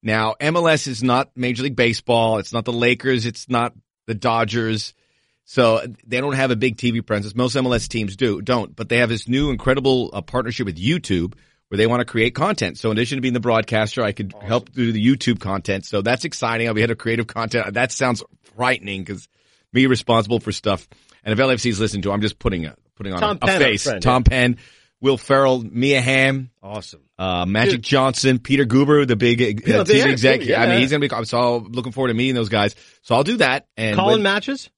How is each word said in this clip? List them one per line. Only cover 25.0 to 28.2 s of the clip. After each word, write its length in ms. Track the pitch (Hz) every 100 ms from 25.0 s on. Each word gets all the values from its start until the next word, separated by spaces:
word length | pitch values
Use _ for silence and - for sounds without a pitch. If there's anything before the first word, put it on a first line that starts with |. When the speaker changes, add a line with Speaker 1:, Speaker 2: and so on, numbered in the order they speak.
Speaker 1:
Will 160 | 131 131
Ferrell, 460 | - 135 135 131
Mia 380 | 113 113 135 139
Hamm. 480 | 123 135 135 135 127 _
Speaker 2:
Awesome. 380 | 98 104 98 82 67 _
Speaker 1:
Uh, 280 | 95 90 90
Magic 300 | 104 120 131
Speaker 2:
Dude. 80 |
Speaker 1:
Johnson, 560 | 107 135 131 127